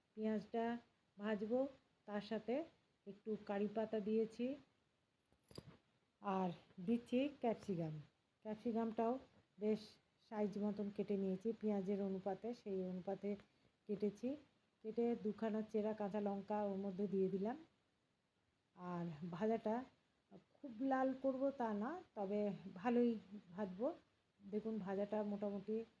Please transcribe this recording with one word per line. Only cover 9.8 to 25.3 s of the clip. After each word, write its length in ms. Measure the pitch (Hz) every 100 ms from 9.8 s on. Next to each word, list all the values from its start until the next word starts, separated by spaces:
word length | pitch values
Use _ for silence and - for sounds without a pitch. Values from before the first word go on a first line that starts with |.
| - - _ _ -
সাইজ 280 | 214 208 202
মতন 320 | 208 202 202
কেটে 280 | 202 196 196
নিয়েছি 360 | 190 185 226
পেঁয়াজের 480 | 226 214 202 190 202
অনুপাতে, 520 | 196 190 202 190 226
সেই 300 | 240 208 190
অনুপাতে 520 | 185 185 185 190 202 202 - _ _ _ -
কেটেছি। 500 | 208 208 202 247 285 - _ _ _
কেটে 340 | 220 220 233 233
দুখানা 460 | 202 208 220 214
চেরা 320 | 214 220 214
কাঁচা 280 | 214 202 208
লঙ্কা 420 | 202 202 196 208
ওর 140 | 208 190
মধ্যে 300 | 196 185 202
দিয়ে 220 | 196 190
দিলাম। 360 | 190 208 302 - _ _ _ _ _ _ _ _ _ _ 185
আর 300 | 180 175 170 147 175
ভাজাটা 540 | 170 220 220 214 233 262 _ _ _ _ 190 _
খুব 280 | - 285 220
লাল 320 | 269 262 262
করব 360 | 262 269 254 277
তা 240 | 269 226
না, 300 | 208 233 359 - 220
তবে 360 | 196 208 208 185 190
ভালোই 460 | 185 226 240 240 220 - 208 -
ভাজবো। 500 | 175 202 180 269 359 _ _ _ _ 202
দেখুন 280 | 208 220 220
ভাজাটা 440 | 185 196 202 214
মোটামুটি 600 | 208